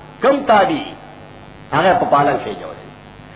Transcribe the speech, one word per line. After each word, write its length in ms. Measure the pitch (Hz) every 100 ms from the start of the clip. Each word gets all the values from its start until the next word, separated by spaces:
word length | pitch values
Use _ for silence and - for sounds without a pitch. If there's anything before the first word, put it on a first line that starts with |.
| - -
کوم 220 | 247 277
تابعي، 500 | - 214 180 147 - - - - - - - - -
هغه 200 | 139 185
په 120 | 170 135
پالنګ 340 | 143 147 131 110
خېجولي؟ 420 | 92 80 73 - - - - -